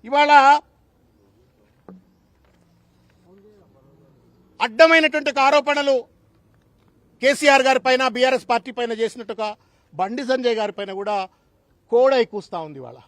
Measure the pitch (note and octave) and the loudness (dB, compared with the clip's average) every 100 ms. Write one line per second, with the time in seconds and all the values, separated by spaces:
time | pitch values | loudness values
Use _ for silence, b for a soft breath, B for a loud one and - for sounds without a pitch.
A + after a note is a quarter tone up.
0 | A3 C#4+ D4 D4 C#4 D4 _ _ _ _ | -2 0 6 6 6 4 _ _ _ _
1 | _ _ _ _ _ _ _ _ - F#3+ | _ _ _ _ _ _ _ _ -20 -20
2 | _ _ _ _ _ _ _ _ _ _ | _ _ _ _ _ _ _ _ _ _
3 | _ _ E3+ G3 G3+ G#3 F3 F3+ E3+ E3 | _ _ _ -20 _ _ _ _ _ _
4 | D#3+ _ _ _ _ _ B3 A3 D#4+ E4 | _ _ _ _ _ _ -10 2 4 4
5 | D#4 D4+ D4 C#4 C4+ D4 C#4 C#4+ C#4+ C4 | 0 -4 -4 0 2 2 0 -4 -2 -2
6 | - _ _ _ _ _ _ _ _ _ | -4 _ _ _ _ _ _ _ _ _
7 | _ _ B3+ C#4+ D4 C#4 C4 C4 C4 B3+ | _ _ -2 2 2 4 2 0 0 0
8 | C4 A#3 B3+ C4 - A#3 B3 A#3+ A#3+ A3+ | 0 0 0 0 -2 -4 -4 -8 -8 -4
9 | A3+ A#3+ A3 A3 G#3+ G#3+ _ _ _ D3 | -6 -8 -16 -10 -10 -10 _ _ _ -8
10 | F#3+ B3 B3 C4 A#3+ A3+ G#3 G#3 G3 F#3+ | -8 -6 -4 -2 -2 -2 -4 -8 -10 -8
11 | G3+ G#3 F#3+ _ _ _ _ _ _ A#3 | -6 -6 -8 _ _ _ _ _ _ 2
12 | C4 C4+ A3+ G#3 - F3+ D#3+ C#3 B2 B2 | 2 2 0 -4 -12 -12 -12 -16 -20 -20